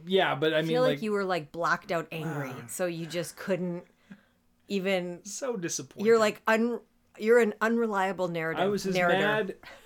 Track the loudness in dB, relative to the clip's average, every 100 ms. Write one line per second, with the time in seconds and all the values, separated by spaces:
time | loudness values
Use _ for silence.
0 | 0 4 4 2 2 2 2 2 2 2
1 | -2 -2 0 -2 -4 -4 0 0 -2 -4
2 | -4 -8 -6 -6 -6 -10 -12 -4 -4 -4
3 | -6 -6 -6 -8 -4 -2 -2 -6 -10 _
4 | _ -20 _ _ _ _ _ -4 0 -2
5 | -2 -10 -12 -8 -6 -4 -4 -6 -8 -4
6 | 4 4 4 0 0 2 0 -4 -10 _
7 | _ -6 4 6 6 2 0 0 0 0
8 | -2 -2 -4 -2 -4 0 0 0 0 2
9 | 4 4 2 0 -4 -8 -18 -18